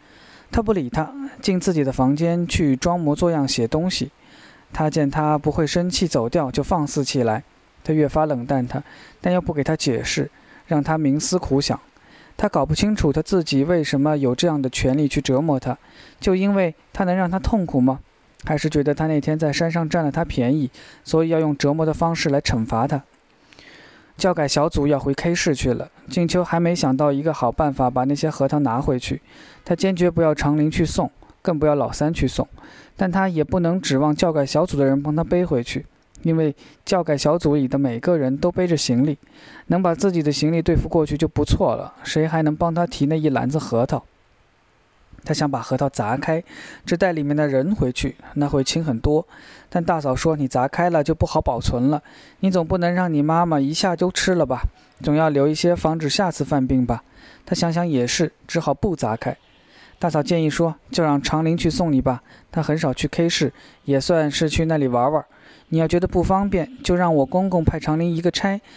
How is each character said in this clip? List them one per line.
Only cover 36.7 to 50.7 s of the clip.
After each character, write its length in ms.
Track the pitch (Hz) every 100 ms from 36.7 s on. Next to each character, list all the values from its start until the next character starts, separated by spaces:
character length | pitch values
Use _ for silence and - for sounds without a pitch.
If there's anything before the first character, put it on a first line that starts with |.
| -
教 180 | - 190
改 140 | 160 143
小 220 | 147 170
组 180 | 156 147
里 100 | 131
的 120 | 139
每 200 | 139 117
个 200 | 180 170
人 180 | 131 139
都 160 | 175
背 140 | 175 180
着 100 | 156
行 300 | - 120 147
李， 100 | 143 - - - - -
能 140 | 170
把 120 | 185
自 180 | 165 196
己 100 | 175
的 80 | 151
行 220 | 143 156
李 80 | 165
对 160 | 160 160
付 100 | 156
过 200 | 170 151
去 100 | 147
就 100 | 151
不 160 | -
错 340 | 147 - 175 113
了， 180 | - -
谁 260 | - 156 160
还 140 | 160
能 120 | 151
帮 200 | 151 170
他 120 | 165 170
提 200 | - 143
那 120 | 160
一 120 | 151
篮 180 | 127 127
子 100 | 151
核 280 | - 117 131
桃？ 180 | 135 - _ _ _ _ _ _ _ _ _ _ -
他 120 | -
想 160 | 151 147
把 100 | 135
核 160 | 113 131
桃 100 | 139
砸 280 | - 107 131
开， 260 | 156 160 - - - - -
只 100 | 175
带 160 | 190
里 100 | 165
面 140 | 143 147
的 100 | 151
人 280 | 135 156
回 180 | 214 131
去， 240 | 123 139 - -
那 140 | 143 143
会 160 | 143
轻 180 | 135 165
很 160 | 160 117
多。 280 | 147 151 - - - - -
但 160 | 175
大 160 | 165 139
嫂 160 | 143 127
说 180 | 165
：“你 140 | 156 135
砸 180 | 131
开 220 | 131